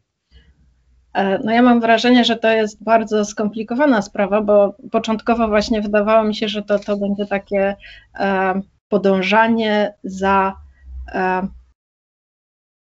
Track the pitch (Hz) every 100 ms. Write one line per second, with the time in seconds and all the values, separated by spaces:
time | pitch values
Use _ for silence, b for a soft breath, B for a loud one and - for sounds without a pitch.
0 | _ _ _ - _ _ _ _ _ _
1 | _ 190 196 190 214 233 247 240 226 220
2 | 247 247 233 226 220 220 214 - 220 226
3 | 220 214 208 - 208 214 214 240 294 226
4 | 196 - 196 208 208 208 202 - - 226
5 | 220 214 - 233 220 208 208 220 214 208
6 | 208 220 214 214 220 208 208 202 208 202
7 | 202 202 208 196 - 202 196 202 B B
8 | B - 196 190 190 190 190 _ _ 208
9 | 196 190 185 208 226 226 214 208 208 -
10 | 190 190 190 196 190 - - _ - -
11 | - - 185 185 196 - _ _ _ _
12 | _ _ _ _ _ _ _ _